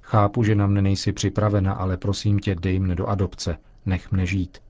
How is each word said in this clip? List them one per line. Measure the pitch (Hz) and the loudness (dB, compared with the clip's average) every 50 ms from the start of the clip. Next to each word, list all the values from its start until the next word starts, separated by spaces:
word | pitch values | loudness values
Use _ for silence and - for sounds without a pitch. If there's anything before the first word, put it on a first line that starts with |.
„Chápu, | - - - 107 104 101 - 123 117 | -4 2 2 4 4 4 2 2 2
že | 104 110 | 2 4
na | 101 101 | 2 2
mne | 98 101 101 | 2 2 2
nejsi | 98 98 98 95 - 104 | 2 2 0 0 0 -4
připravena, | 98 - - 98 - - 104 107 101 101 95 98 98 | -2 0 -2 -2 0 2 2 2 2 2 2 0 -2
ale | 101 92 92 90 | -2 -2 -4 -4
prosím | 90 - 101 95 - - 104 101 101 | -2 -2 -4 -4 0 0 0 0 2
tě, | - 104 95 | 0 -2 -4
dej | 85 85 95 92 95 | 0 0 0 0 0
mne | 95 92 87 | 0 0 -2
do | 85 - | -2 -2
adopce, | 98 101 95 98 87 - - - 87 76 - _ - - - - | -2 0 -2 -2 -4 -4 -6 -6 -6 -6 -6 _ -20 -20 -8 -4
nech | 98 92 87 - - | -4 -4 -4 -2 -2
mne | 101 92 92 | -2 0 0
žít.“ | 87 98 95 90 90 - - - - | 0 0 -2 -2 -4 -8 -20 -20 -20